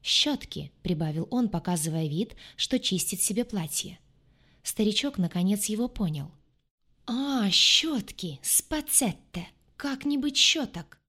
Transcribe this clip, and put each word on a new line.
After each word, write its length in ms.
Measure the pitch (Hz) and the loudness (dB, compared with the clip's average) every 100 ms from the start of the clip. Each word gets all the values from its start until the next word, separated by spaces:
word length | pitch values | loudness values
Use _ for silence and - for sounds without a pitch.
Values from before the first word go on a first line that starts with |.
«Щетки», 680 | - - 302 277 - - 143 _ | 2 2 2 0 -4 -12 -12 _
прибавил 440 | - 165 156 156 160 | -2 0 0 -2 -2
он, 180 | 247 233 | 0 0
показывая 580 | 175 - 175 160 160 156 | 0 -2 -2 0 -2 -2
вид, 300 | 151 220 - - - | -2 -4 -6 -20 -6
что 220 | - 254 | 0 0
чистит 420 | - 185 - 190 | 0 0 -2 -2
себе 240 | - 214 | 0 0
платье. 540 | 240 202 160 - - - _ _ _ _ _ _ | -2 -4 -4 -4 -6 -12 _ _ _ _ _ _
Старичок, 560 | - - 214 208 285 269 | -10 2 2 2 -2 0
наконец, 480 | 175 175 180 208 208 | 0 2 2 2 0
его 220 | 214 247 | -2 -2
понял. 420 | - 190 147 143 - _ _ _ _ _ _ - | -2 -2 -2 -8 -14 _ _ _ _ _ _ -6
«А, 440 | 233 277 269 202 | -2 0 2 4
щетки, 880 | 180 - - 330 277 - - 180 139 | 4 6 4 2 -2 -4 -8 -8 -6
спацетте, 1040 | - - - 311 302 - 240 156 _ 180 170 _ _ _ | 0 0 0 -4 2 2 2 -2 _ -10 -10 _ _ _
как-нибудь 600 | 285 269 294 285 285 277 | -6 -4 -2 0 0 4
щеток». 640 | - 320 247 170 160 - | 4 4 -2 -6 -14 -18